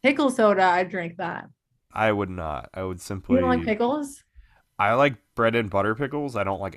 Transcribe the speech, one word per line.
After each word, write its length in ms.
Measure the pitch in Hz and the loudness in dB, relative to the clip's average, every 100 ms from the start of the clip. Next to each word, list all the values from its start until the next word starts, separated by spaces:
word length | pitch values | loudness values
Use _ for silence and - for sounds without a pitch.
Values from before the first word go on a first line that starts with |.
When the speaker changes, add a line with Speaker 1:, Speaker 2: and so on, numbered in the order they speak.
Speaker 1:
Pickle 260 | 254 285 277 | 2 2 0
soda, 340 | 247 214 196 | 4 4 6
I'd 260 | 185 175 180 | 4 4 0
drink 260 | 185 170 170 | -4 -8 -8
that. 300 | 170 - - _ _ _ _ | -8 -8 -12 _ _ _ _
Speaker 2:
I 180 | - 110 | 0 0
would 180 | 104 95 | 2 -2
not. 400 | 90 80 71 - | -6 -6 -6 -10
I 100 | - | -10
would 160 | 95 90 | -8 -8
simply 360 | - 95 - 254 | -8 -10 0 2
Speaker 1:
You 60 | |
don't 80 | 254 | 2
like 140 | 247 | 0
pickles? 600 | 233 214 240 302 277 - _ - _ _ _ - | 0 -2 -2 -2 -6 -12 _ -20 _ _ _ -2
Speaker 2:
I 160 | 104 120 | 2 4
like 200 | 143 120 _ - | 2 0 _ 0
bread 200 | 113 117 | 2 2
and 140 | 104 | 0
butter 260 | 98 101 110 | 0 0 0
pickles. 400 | 139 147 143 113 | -4 -4 -4 -4
I 80 | |
don't 160 | 98 98 | -2 -4
like 160 | 95 | -6